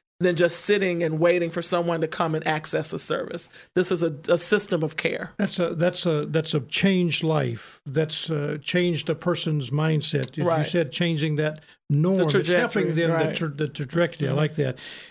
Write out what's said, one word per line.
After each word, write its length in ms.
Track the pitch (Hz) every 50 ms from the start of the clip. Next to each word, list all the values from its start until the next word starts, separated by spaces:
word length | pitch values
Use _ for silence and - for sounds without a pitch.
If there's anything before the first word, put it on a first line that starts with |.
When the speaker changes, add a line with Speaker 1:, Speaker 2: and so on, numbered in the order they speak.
| _ _ _ -
Speaker 1:
than 160 | 175 180 175
just 240 | 156 175 165 - -
sitting 420 | - - 208 196 190 180 175 170 170
and 160 | 156 160 156
waiting 300 | 170 175 180 175 170 165
for 120 | 170 180
someone 380 | 170 - 180 175 170 170 170 160
to 80 | 160
come 260 | 156 - - 170 160 156
and 140 | 156 -
access 460 | 156 156 156 156 - - 143 - - -
a 60 | -
service. 500 | - - - - - - - 175 - - - - - _ -
This 160 | 180 180 -
is 120 | 185 160 170
a, 120 | 165 147 - - -
a 80 | 175
system 440 | 170 - - - 170 208 - 185 156
of 140 | 160 156 -
care. 360 | - - 160 - - - - -
Speaker 2:
That's 220 | - 202 196 - 185
a, 160 | 175 165 175
that's 300 | 151 170 180 175 - -
a, 200 | 170 151 151 151
that's 260 | 156 147 160 156 - -
a 80 | 147
changed 640 | 117 - - - - 196 190 180 175 165 156 - 165
life. 580 | 160 156 151 135 120 117 107 - - - - -
That's, 440 | 143 131 156 156 156 156 - - 165
uh, 300 | 160 147 143 151 151 147
changed 480 | - - - 180 175 180 170 139 - -
a 60 | 156
person's 560 | - - 180 165 - - 170 151 147 127 117
mindset. 600 | 139 151 156 160 156 147 - - 151 139 127 -
As 60 | -
you 80 | 165 175
Speaker 1:
Right. 200 | 170 165 156 151
Speaker 2:
said, 280 | - - 175 160 - -
changing 420 | - 175 170 165 143 156 156 151
that 240 | 147 151 156 156 - - - - _ _ -
norm. 260 | 143 147 160 185 190
Speaker 1:
The 80 | 185 180
Speaker 2:
It's 100 | 151 175
helping 100 | 190 160
Speaker 1:
trajectory, 480 | 165 180 202 247 220 - 208 180 175 156
Speaker 2:
them, 180 | 165 170 160
Speaker 1:
right. 180 | 165 165 156 151
Speaker 2:
the 40 | -
tra-, 160 | - 165 151
the 180 | 139 143 151
trajectory. 600 | - - - 139 123 160 170 175 160 - - 143
Speaker 1:
Mm-hmm. 100 | 131 131
Speaker 2:
I 40 | 143
like 140 | 156 147 -
that. 220 | 156 139 131 127 - - - - - - -